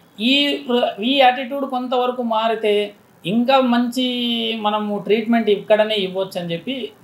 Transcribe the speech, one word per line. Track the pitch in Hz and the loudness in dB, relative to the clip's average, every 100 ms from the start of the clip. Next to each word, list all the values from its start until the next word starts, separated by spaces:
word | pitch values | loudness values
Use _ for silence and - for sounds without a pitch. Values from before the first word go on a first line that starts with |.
| _ - | _ -4
ఈ, | 226 277 285 285 277 247 240 - | 0 2 2 -2 -2 0 0 -2
ఈ | 226 277 | 0 4
యాటిట్యూడ్ | 254 247 254 277 262 | 4 4 -2 -6 -6
కొంతవరకు | 254 254 254 247 247 | -6 -2 0 0 -2
మారితే | 233 220 226 220 214 208 208 - _ _ 160 | -2 0 0 0 0 0 -2 -8 _ _ -4
ఇంకా | 226 240 269 | 0 4 4
మంచి | 254 240 247 247 254 247 240 233 226 226 | 4 2 0 -2 -2 -2 -2 -2 -4 -2
మనము | 208 214 208 202 | -2 -2 -2 -4
ట్రీట్మెంట్ | - 220 226 233 214 | 0 0 2 2 2
ఇక్కడనే | 196 175 214 214 | 2 4 4 4
ఇవ్వచ్చు | 214 185 180 190 185 | 0 -2 -4 -6 -6
అని | 175 | -6
చెప్పి | 170 165 269 - - | -6 -6 -8 -8 -10